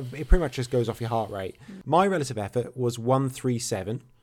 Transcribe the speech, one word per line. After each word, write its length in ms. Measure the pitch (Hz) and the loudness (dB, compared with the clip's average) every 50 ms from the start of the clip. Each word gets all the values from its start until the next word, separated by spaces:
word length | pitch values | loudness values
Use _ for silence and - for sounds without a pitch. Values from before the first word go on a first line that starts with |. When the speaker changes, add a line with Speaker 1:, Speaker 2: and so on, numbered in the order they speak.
| 139 123 | -4 -6
Speaker 1:
but 80 | 123 135 | -8 -4
it 100 | 156 - | 2 6
pretty 140 | - 185 165 | 6 6 6
much 100 | 139 - | 4 -2
just 180 | - 123 120 | -4 -4 0
goes 180 | - 127 117 107 | 2 2 2 2
off 120 | 110 - | -2 -4
your 80 | 120 113 | -2 -2
heart 200 | 117 113 110 - | 0 0 -2 -2
rate. 260 | - 98 95 95 - - - - | -4 -6 -6 -6 -8 -12 -18 -18
Speaker 2:
Mm. 120 | 98 95 - | -16 -12 -2
Speaker 1:
My 200 | 127 143 170 190 | 2 4 4 4
relative 300 | 202 190 170 143 123 123 | 4 2 0 -2 -2 -4
effort 400 | 104 101 98 - 123 117 - - | -4 -4 -4 -2 -4 -4 -4 -4
was 220 | 131 123 120 117 117 | -2 -2 -2 -2 0
one 320 | 113 120 131 131 135 131 | 2 2 2 4 2 0
three 280 | 131 - - 127 123 117 | -2 -2 -2 0 0 0
seven 440 | 120 - 117 101 95 95 113 127 - - _ _ | -2 -2 -4 -4 -2 -4 -6 -6 -8 -12 _ _